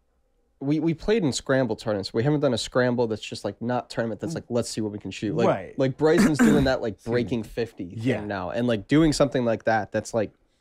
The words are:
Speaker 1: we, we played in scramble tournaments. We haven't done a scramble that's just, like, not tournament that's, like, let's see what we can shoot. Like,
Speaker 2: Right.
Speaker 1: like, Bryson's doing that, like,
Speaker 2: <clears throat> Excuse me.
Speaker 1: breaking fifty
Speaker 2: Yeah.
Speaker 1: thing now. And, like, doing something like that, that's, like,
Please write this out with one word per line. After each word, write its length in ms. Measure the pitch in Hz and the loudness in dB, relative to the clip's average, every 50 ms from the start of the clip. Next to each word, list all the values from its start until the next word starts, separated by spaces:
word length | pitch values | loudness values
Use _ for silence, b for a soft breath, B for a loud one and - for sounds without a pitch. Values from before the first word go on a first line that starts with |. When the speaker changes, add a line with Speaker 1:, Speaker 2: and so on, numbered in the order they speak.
| _ _ _ _ _ _ _ _ _ _ _ - | _ _ _ _ _ _ _ _ _ _ _ -8
Speaker 1:
we, 200 | 139 139 151 156 | -2 -2 0 0
we 140 | 151 165 156 | 2 0 -2
played 300 | - - - - 233 175 | -2 0 0 0 2 2
in 80 | 135 120 | 0 -2
scramble 420 | - - - 135 131 131 107 107 | -4 -2 0 2 2 2 0 -2
tournaments. 380 | - - 113 104 98 98 - - | -4 -4 -4 -4 -4 -4 -4 -2
We 100 | 117 113 | 0 0
haven't 160 | 147 151 143 | 2 2 2
done 140 | 147 135 120 | 2 0 0
a 40 | |
scramble 480 | 104 - - - 127 123 123 120 120 120 | 0 -4 -2 0 2 2 2 2 0 0
that's 140 | 110 110 101 | -2 -2 -6
just, 220 | - - 117 - - | -8 -10 -12 -8 -8
like, 160 | 104 101 - | -8 -8 -6
not 280 | 113 120 123 123 - - | -4 -4 -2 -4 -4 -6
tournament 300 | - - 117 113 107 - | -6 -4 -4 -4 -4 -6
that's, 120 | 110 104 160 | -6 -6 -6
like, 120 | 104 - - | -8 -8 -4
let's 200 | 120 117 113 - | -2 -2 -2 -2
see 120 | - 117 | -4 -4
what 100 | 107 104 | -4 -4
we 60 | 104 | -6
can 140 | 104 - 98 | -8 -10 -10
shoot. 240 | 95 - 113 104 156 | -8 -6 -4 -2 0
Like, 120 | - - | 2 2
Speaker 2:
Right. 300 | 180 131 98 90 - - - | 2 2 0 -4 -10 -4 -2
Speaker 1:
like, 180 | 135 135 131 | -2 -2 0
Bryson's 400 | - 240 233 180 170 202 247 151 - | 2 2 4 6 6 6 4 4 4
doing 240 | 247 220 - 143 135 | 4 4 6 4 4
that, 180 | 131 131 - | 2 0 0
like, 120 | 117 113 98 | -2 -6 -6
Speaker 2:
<clears throat> 20 | |
Excuse 120 | _ - | _ -6
me. 40 | 117 | -2
Speaker 1:
breaking 320 | 120 123 117 92 123 113 104 | 0 0 0 0 -2 -4 -4
fifty 400 | - - 120 113 - - - 98 87 101 | -6 -6 -6 -6 -6 -6 -12 -12 -10 -10
Speaker 2:
Yeah. 240 | 110 110 131 113 107 | -4 -2 -2 -2 -2
Speaker 1:
thing 80 | 104 104 | -4 -6
now. 200 | 104 95 90 87 | -6 -6 -6 -6
And, 140 | - 120 123 | -4 -2 0
like, 220 | 120 117 104 - | 0 0 0 0
doing 240 | - 143 156 165 151 135 | 2 4 4 6 4 4
something 300 | - 147 127 - 131 120 | 4 2 2 2 0 0
like 200 | 117 113 101 - | 0 -2 0 0
that, 260 | 113 110 110 98 - | 0 0 0 0 -2
that's, 220 | - 107 107 - - | -4 -6 -4 -2 -2
like, 180 | 117 101 101 _ _ _ _ _ _ | -2 -4 -4 _ _ _ _ _ _